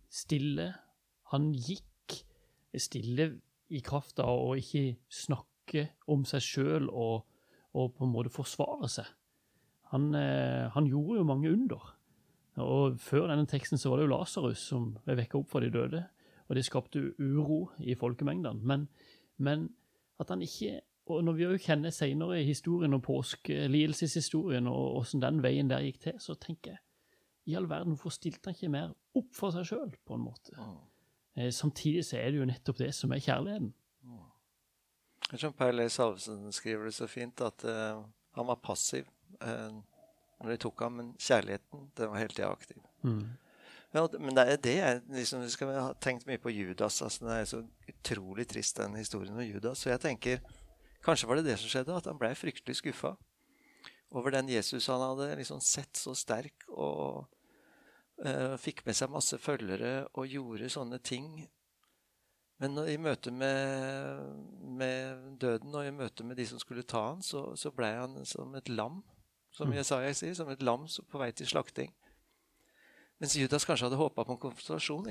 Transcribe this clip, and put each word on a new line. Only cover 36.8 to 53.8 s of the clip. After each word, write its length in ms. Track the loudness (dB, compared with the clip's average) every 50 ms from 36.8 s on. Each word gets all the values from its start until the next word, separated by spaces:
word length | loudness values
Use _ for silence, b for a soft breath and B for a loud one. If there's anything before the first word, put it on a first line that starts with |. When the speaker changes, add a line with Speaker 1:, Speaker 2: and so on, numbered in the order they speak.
| -4 -4
Speaker 2:
det 40 | -6
så 140 | -6 -6 -6
fint, 320 | -6 -8 -8 -6 -4 -2
at, 240 | -2 -2 -2 -2 -4
eh, 380 | -2 -2 -2 -2 -2 -4 -6 -10 -14 -20 _ _ _ -6
han 100 | -4 0
var 140 | 0 0 -2
passiv, 480 | -2 -2 0 0 0 0 0 -2 -4 -6 _ _ _ -20 -12 -8
eh, 320 | -6 -4 -4 -4 -6 -10 -12 -14 -16 _ _ -20 -20 -20 _ _ _ _ _ -8
når 100 | -4 -4
de 60 | -4 -2
tok 240 | -2 -4 -4 -2 -4
ham, 160 | -4 -4 -6
men 140 | -10 -10 -10
kjærligheten, 720 | -2 4 6 6 6 6 2 -4 -6 _ _ -18 -18 -18 -12 -6
den 160 | -4 -4 -2
var 80 | 0 -2
hele 160 | -2 -2 -2
tiden 160 | -2 -2 -2
aktiv. 320 | -2 -4 -8 -16 -20 -20 -20 -20 _ _
Speaker 1:
Mm. 220 | 0 2 2 2 -2 -4 -8 B B B B B B B B B B B 2
Speaker 2:
Ja, 120 | 2 2 2
det, 120 | 0 -2
men 140 | -2 4 8
det 100 | 8 8 8
er 80 | 8
det 180 | 4 4 4 4
jeg, 240 | 4 4 4 4 2 -2 -6
liksom, 320 | -4 -4 -2 -2 -2 -2
vi 80 | -4 -4
skal 220 | -4 -4 -2 -2 -2
ha 180 | -2 -2 -2 -4 -2
tenkt 240 | -2 -2 -2 -2 -4
mye 120 | -6 -6 -4
på 80 | -4 -4
Judas, 500 | -4 -2 -4 -4 -2 0 0 0 0 0
altså, 240 | -2 -4 -6 -6 -4
det 80 | -2 -2
er 80 | -2 -2
så 140 | -2 -4 -6 -8 -10 -16 _ -20 -20
utrolig 540 | -16 -8 -4 -4 -4 -4 -4 -6 -6 -6 -6 -6
trist, 280 | -4 -4 -2 -2 -2
den 180 | -2 -4 -4 -4
historien 380 | -6 -8 -6 -6 -6 -6 -6 -6
om 80 | -6 -6
Judas. 380 | -6 -6 -4 -4 -4 -4 -2 0
Så 60 | 0
jeg 100 | 0 2
tenker, 400 | 2 0 0 0 0 0 0 0 -2 B B B B B B B B B B B 2
kanskje 240 | 4 4 4 4 2
var 80 | 4
det 80 | 4 4
det 140 | 2 2 0
som 80 | 0 -2
skjedde, 280 | -2 0 0 0 -2
at 120 | -4 -4 -4
han 100 | -2 0
ble 120 | 0 0 0
fryktelig 440 | -2 -4 -6 -6 -6 -6 -6 -4 -4
skuffa 360 | -4 -4 -4 -4 -4 -4 -4 -6 -16 _ _ _ B B B B B B B B